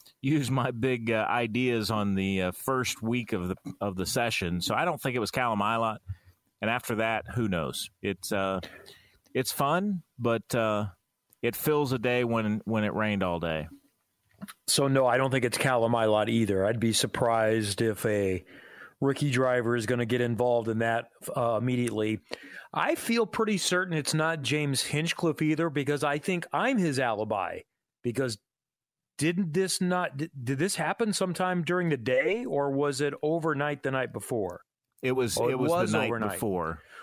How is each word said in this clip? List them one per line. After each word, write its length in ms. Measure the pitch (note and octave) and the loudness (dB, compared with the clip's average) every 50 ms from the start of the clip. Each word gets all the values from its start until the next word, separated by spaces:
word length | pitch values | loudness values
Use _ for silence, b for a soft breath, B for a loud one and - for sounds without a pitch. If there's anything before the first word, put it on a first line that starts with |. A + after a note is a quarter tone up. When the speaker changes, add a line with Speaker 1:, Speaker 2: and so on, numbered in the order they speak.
| B B B B | B B B B
Speaker 1:
use 280 | - C3+ D#3 D3+ C3+ A#2 | -2 0 2 2 2 0
my 220 | C3+ C3 B2 C3+ | 0 0 0 0
big, 400 | B2+ A#2 A#2 C3 B2+ A#2+ A2+ A#2 | 0 0 0 0 0 0 0 0
uh, 160 | A2+ A2 G#2 - | 2 2 2 2
ideas 640 | A2+ B2 A#2+ A2+ G#2+ B2 B2+ B2+ A#2+ A#2 G#2+ G#2 | 0 0 0 0 0 0 2 2 2 0 0 0
on 240 | A2+ G#2+ G2+ G2+ G2 | 0 0 0 0 0
the, 260 | G2 F#2+ F#2+ G2 F#2+ | 2 2 2 2 0
uh, 100 | F#2 F#2 F#2 | 0 -2 -2
first 500 | - - - C3 C3 B2 - - - A2+ | -4 -4 -2 0 0 0 -2 -4 -4 -2
week 300 | A2+ A#2+ B2 A2+ - A2+ | -2 -2 -2 -2 -2 -4
of 160 | F#2+ F2+ F2+ | -2 -2 -2
the, 60 | F#2 - - - - - | -4 -6 -8 -12 -8 -4
of 160 | G2+ G2+ F#2 F2+ | -4 -4 -2 -2
the 100 | F#2 - | -2 -2
session. 540 | - C3 A#2 A#2 - - F#2+ E2+ F2 F2 | 0 0 0 0 0 -2 -2 -2 -2 -2
So 120 | - - G#2+ | -2 -2 0
I 100 | A#2+ D#3 | 0 0
don't 160 | F3+ D#3 - | -2 -2 -2
think 160 | - C#3 A#2+ | -4 -4 -2
it 40 | B2 | -2
was 100 | G#2+ - | -2 -2
Callum 300 | - C3 B2+ A#2+ A2+ G#2 | -2 0 0 0 0 0
Ilott. 400 | G2+ G#2+ A#2 A2+ A2+ A2 G#2+ - - B B B B B B B B B _ - | 0 0 0 0 0 -2 -2 -6 -8 B B B B B B B B B _ -4
And 120 | G#2 A2 | -2 -2
after 240 | A#2 B2+ - - A#2 | -2 -2 -2 -2 -2
that, 300 | G#2+ A2+ A2+ A2+ G#2+ - - - | 0 0 0 0 -2 -4 -4 -4
who 120 | B2 A#2 G#2 | -2 -2 0
knows? 440 | F#2 E2+ D2+ C2 - - - - _ _ | 0 -2 -2 -4 -6 -8 -10 -12 _ _
It's, 300 | - G2 F#2+ - - - | -6 -4 -4 -4 -6 -4
uh, 300 | A2 G2 F#2+ F#2+ F#2+ F#2 - B B B B B B B B B B B B B - | -2 -2 0 0 -2 -4 -6 B B B B B B B B B B B B B -4
it's 160 | C#3 B2+ - | -4 -2 -2
fun, 500 | - - C#3+ C#3 D#3+ F3+ G3+ G#3 G3 E3+ - _ _ - | -2 -2 0 2 2 2 0 0 -2 -4 -6 _ _ -4
but, 380 | A#2+ A#2+ A#2 A2 - - - | 0 0 0 0 -2 -2 0
uh, 320 | A#2+ A2+ A2 G#2+ G#2 G#2 F#2 - _ _ _ _ _ _ _ _ _ | 0 2 2 2 0 -2 -4 -6 _ _ _ _ _ _ _ _ _
it 140 | - A#2+ - | -2 -2 -2
fills 380 | - - D#3 D3+ D3 D3 B2+ C3 | 0 0 2 2 2 2 2 0
a 40 | B2 | 0
day 280 | G#2+ B2+ B2 B2 B2 | 0 2 2 2 2
when, 360 | A#2 A#2 A2+ A2 G#2+ G#2+ G#2+ - | 2 2 2 2 2 0 0 0
when 180 | - A2 A2 G#2+ | 0 0 0 0
it 100 | G#2 C2 | 0 0
rained 300 | F#2+ G#2+ G#2+ G#2 G2 F#2+ | 0 0 0 2 2 2
all 160 | F2+ F2 E2+ | 0 0 0
day. 300 | E2+ E2 D#2+ D#2 D2+ D#2+ - - _ _ _ _ _ _ _ _ _ _ _ - G3+ - - _ _ - | 0 -2 -2 -2 -4 -8 -12 -18 _ _ _ _ _ _ _ _ _ _ _ -18 -18 -18 -18 _ _ 0
Speaker 2:
So, 220 | - - C#3 C#3 | 2 2 4 4
no, 180 | C3+ C3+ C3 B2 | 4 4 6 6
I 80 | A#2+ | 4
don't 160 | C3 C3+ C3 | 4 4 2
think 140 | B2+ C3+ A#2 | 2 2 0
it's 120 | A#2+ - - | 0 0 0
Callum 360 | - C#3 B2+ A#2+ A2+ A#2 A#2+ | 2 2 2 4 4 4 4
Ilott 340 | A2+ A2+ A2 G#2+ G#2+ G#2+ A2 | 4 4 4 4 4 4 4
either. 380 | A2+ A#2 A2+ G2+ G2 F#2+ F#2+ | 2 2 2 2 2 2 2
I'd 160 | G#2 A#2+ A#2 | 2 2 2
be 100 | A#2 A2+ | 0 0
surprised 920 | G#2+ - - G#2+ - - B2+ A#2 A#2 A2+ A2 A2 A2 A2+ G#2+ G2+ G2+ - | 2 2 0 0 0 0 2 2 2 2 2 2 2 2 0 -2 -2 0
if 240 | A#2+ A2 G#2 - - | 0 0 0 0 -2
a 380 | A2+ G#2 G#2 G2+ F#2+ F#2 F2+ - B B B B B B B B B B B | 0 0 2 0 0 -2 -2 -6 B B B B B B B B B B B
rookie 320 | C#3 C#3 C3+ - D3 C#3+ | -2 -2 0 0 0 0
driver 460 | B2 B2+ C3 B2+ B2+ B2 A2+ A#2 A#2+ A#2+ | 2 2 2 2 2 2 2 2 0 0
is 80 | A2 | 0
gonna 200 | G#2 B2+ A#2+ A#2+ | 0 0 0 0
get 140 | A2 B2 B2 | 0 0 2
involved 480 | B2 A#2+ A#2+ G#2+ B2 B2 A#2+ A#2 A2 A2+ | 2 2 0 2 2 2 2 2 2 0
in 120 | A2 A2+ | 0 0
that, 260 | A2+ A#2 A2+ A#2 - - _ - - - - | 0 0 0 0 -2 -6 _ -14 -12 -6 -4
uh, 220 | C#3 A#2+ A#2 A#2 G#2+ | -2 0 0 0 0
immediately. 580 | A#2 B2+ B2 B2 B2 A2+ G#2+ G#2+ G#2+ G#2+ A2 - - B B B B B B B B B B | 0 0 0 0 0 0 0 0 0 0 -2 -4 -6 B B B B B B B B B B
I 220 | - D#3+ - E4+ | -2 0 0 0
feel 300 | - - - A#3 A#3 A3+ | -2 -2 0 0 2 0
pretty 320 | - - - A3 G#3 G#3+ F3 | 0 0 -2 0 0 0 0
certain 360 | - - F3+ F3+ F#3 F#3 E3 | 0 0 0 0 0 0 -2
it's 180 | D#3 C3+ - - | -2 0 0 0
not 280 | D#3 D#3 E3 E3 D#3 | 0 2 0 0 -2
James 400 | C3 B2+ D3 D3+ D3+ C#3+ C3+ B2 - | -2 -2 0 0 0 0 0 0 -2
Hinchcliffe 580 | - - D3 D#3+ E3 - - F3 E3 C#3+ - | -2 -2 -2 0 -2 -2 0 0 0 0 2
either, 280 | D#3+ D3+ D#3 D3 E3+ E3 | 2 0 2 2 0 0
because 340 | C3+ D3 C#3 C#3 D3 C#3 D3+ | -2 -2 -2 0 0 0 0
I 140 | D3 C#3+ D3+ | 0 0 -2
think 280 | - - F#3 F3 E3 - | -2 -2 -2 -2 -2 -2
I'm 260 | - D3+ G3+ B3+ C#4 G#3+ | -2 0 0 2 2 2
his 220 | F3+ D#3+ C3+ B2+ | 2 2 2 2
alibi. 600 | C3 A#2+ A2 G2+ A2 G#2+ G#2+ G2 F2+ E2+ E2+ F2 - _ _ _ _ _ _ _ - | 0 0 0 0 -2 -2 -2 -2 -4 -4 -6 -10 -12 _ _ _ _ _ _ _ -6
Because 340 | B2 A#2 C3 C3+ B2 A2 - _ _ _ _ _ _ _ _ _ _ _ _ _ _ _ - | -4 -2 -2 -2 -2 -4 -6 _ _ _ _ _ _ _ _ _ _ _ _ _ _ _ -2
didn't 360 | C#3 E3 F3 F3+ G3+ D#3+ D3 | -2 0 0 0 -2 0 0
this 260 | F#3 F#3+ F3+ - - | 0 0 0 0 0
not, 380 | F#3 F3+ F3+ F3+ F3 D#3+ - C3+ | 0 0 2 0 0 -2 -4 -6
did, 140 | D#3 - - C#3 A#2+ | -8 -8 -8 -6 -4
did 160 | B2 C#3 C3+ | -4 -2 0
this 160 | D#3+ G3+ - | 0 0 0
happen 380 | - D#3+ D#3 G3 - A#3 G#3+ F#3+ | -2 -2 -2 -2 0 0 0 0
sometime 500 | - G3 F3+ E3+ - F#3 F#3 F3+ F3+ D#3+ | 0 0 -2 0 0 0 0 0 0 0
during 240 | D3+ F3+ F3+ F3+ E3+ | 0 0 0 0 0
the 100 | D3 B2 | 0 0
day, 460 | A2 B2+ B2+ C3 C#3+ E3 G3 A#3 B3 | 0 2 2 2 2 2 0 -2 -2
or 260 | - D3+ C#3+ C#3+ C#3 | -2 -2 0 0 0
was 280 | C#3 C#3 C#3+ C#3+ C#3 B2+ | 0 2 0 0 0 0
it 140 | D3 C#3+ C#3 - - | -2 -2 -2 -2 -2
overnight 600 | D3+ D#3+ E3+ D#3 E3 D3 C#3 D3 D3 D3 C3+ - | 0 0 0 0 0 0 0 0 -2 -2 -4 -4
the 80 | C3+ | -2
night 200 | C3 C3 B2+ - | -2 -2 -2 -4
before? 500 | - A2 - - B2+ A2+ G2 F2+ E2+ - - _ _ _ _ _ _ _ | -6 -8 -6 -4 -4 -2 -2 -4 -6 -10 -16 _ _ _ _ _ _ _
Speaker 1:
It 120 | - B2+ B2+ | -2 0 2
was, 240 | C3 B2 A2+ - - | 2 0 0 0 0
Speaker 2:
Oh, 100 | A2+ B2 | 0 0
Speaker 1:
it 40 | |
Speaker 2:
it 80 | C3 C3 | 2 2
Speaker 1:
was 120 | C3 - | 2 2
Speaker 2:
was 200 | E3+ E3+ A#2 G#2+ G#2+ | 2 2 2 2 0
Speaker 1:
the 60 | A2 | 0
night 80 | A2 A2 | 0 0
Speaker 2:
overnight. 220 | A2+ A2+ A2 G#2 F#2 | -2 -2 -2 -2 -2
Speaker 1:
before. 480 | F2 A2+ G#2+ F#2+ F2+ E2 D#2 E2 - B B B B | -2 -2 -2 0 0 -2 -2 -4 -6 B B B B